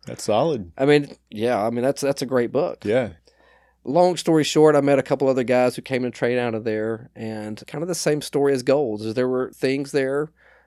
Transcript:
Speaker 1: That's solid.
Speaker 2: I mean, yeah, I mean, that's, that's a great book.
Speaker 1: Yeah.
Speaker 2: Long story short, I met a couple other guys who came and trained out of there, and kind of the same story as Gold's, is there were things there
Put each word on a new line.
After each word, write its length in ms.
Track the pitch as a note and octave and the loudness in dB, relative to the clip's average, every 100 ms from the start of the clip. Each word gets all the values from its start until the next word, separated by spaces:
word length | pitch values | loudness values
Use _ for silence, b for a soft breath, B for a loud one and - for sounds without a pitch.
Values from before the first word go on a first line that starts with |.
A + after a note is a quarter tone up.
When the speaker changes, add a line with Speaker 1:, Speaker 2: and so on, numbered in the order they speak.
| - | -14
Speaker 1:
That's 180 | A#2+ | -8
solid. 480 | - A#2 E3 B2+ F2+ - | 0 2 2 -2 -6 0
Speaker 2:
I 80 | C#3 | 4
mean, 300 | D3 C#3+ - _ | 4 2 -10 _
yeah, 320 | G#2+ A#2 A2 A2+ | -6 -2 0 -2
I 40 | |
mean, 140 | A#2+ | 0
that's, 180 | C3 C#3+ | -2 0
that's 200 | C#3 C#3 | -2 -4
a 40 | B2+ | -2
great 240 | B2 A#2 | 0 0
book. 320 | B2+ - - G#2 | -2 -2 -4 -2
Speaker 1:
Yeah. 240 | B2 G#2+ E2+ b b b b b b | 0 -2 -8 b b b b b b
Speaker 2:
Long 320 | A#2 D#3+ F3+ D#3+ | -2 2 2 2
story 260 | - D#3+ C#3 | 2 2 4
short, 300 | D3+ D#3 C#3+ | 6 6 6
I 40 | |
met 180 | C#3 C3+ | 4 2
a 40 | |
couple 240 | - C3+ C3+ | 2 0 2
other 160 | C3 | 2
guys 320 | A#2+ B2+ B2+ - | 2 2 2 -2
who 60 | |
came 220 | - B2+ B2 | -6 -4 -4
and 80 | |
trained 260 | - A#2+ B2 | -2 -2 0
out 140 | A#2+ A2 | -2 -4
of 80 | |
there, 460 | A2+ G#2+ A2 A2+ B2+ - | -4 -4 -4 -6 -10 -12
and 460 | A2 G#2+ G#2+ G#2+ - | -10 -8 -10 -12 -12
kind 140 | D3 | -8
of 60 | F3 | -6
the 60 | E3 | -4
same 260 | D#3 D3+ | -2 -2
story 320 | - C#3+ C#3+ | -2 0 2
as 80 | C3+ | 2
Gold's, 420 | B2+ A#2+ A2+ G#2+ A2 | 2 0 0 -4 -4
is 100 | A2+ | -2
there 120 | B2+ | 0
were 240 | B2+ B2+ | -2 -4
things 400 | - C3 C#3 C#3 | -4 -2 -2 -2
there 400 | C#3+ C3 C#3+ D3+ b b b | -2 0 -2 -4 b b b